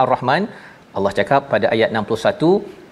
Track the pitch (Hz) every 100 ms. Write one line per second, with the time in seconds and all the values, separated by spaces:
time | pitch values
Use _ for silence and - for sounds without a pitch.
0 | 123 123 123 151 214 - - - - -
1 | 98 98 98 139 - 107 95 113 110 107
2 | 101 113 - - 160 202 - - -